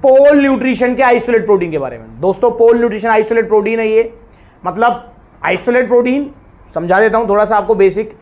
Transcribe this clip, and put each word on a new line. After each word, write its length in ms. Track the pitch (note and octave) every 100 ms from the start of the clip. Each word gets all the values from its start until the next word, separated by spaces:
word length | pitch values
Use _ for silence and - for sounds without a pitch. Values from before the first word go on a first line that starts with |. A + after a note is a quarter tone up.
पोल 380 | C#4 C4 C#4+ D4
न्यूट्रिशन 540 | C#4 C4 C4 A#3 B3
के 80 | B3
आइसोलेट 420 | B3+ A#3+ A#3 A3+ A3
प्रोटीन 240 | G3 F3
के 80 | D#3
बारे 200 | C3+ A#2
में। 80 | A2 A2+
दोस्तों, 300 | F3 F#3 B3
पोल 260 | A#3 A#3 A#3
न्यूट्रिशन 300 | A#3 G#3 A3+
आइसोलेट 400 | A3 A3 A#3 A3
प्रोटीन 320 | G#3+ G#3 A3+
है 80 | A3
ये, 240 | A3 A3+ - - _ - _
मतलब 480 | F#3 F3 A#3+ A#3+ - - _ _
आइसोलेट 440 | D#3 F3+ B3 B3 A#3+
प्रोटीन। 420 | A#3+ B3 C4+ C#4+ - - _ -
समझा 260 | D#3+ E3+ F#3
देता 180 | A3 A3
हूँ 100 | A3+
थोड़ा 160 | G3+
सा 120 | G#3+ G#3+
आपको 180 | G#3
basic 380 | G#3 F#3+ F3 G#3+ -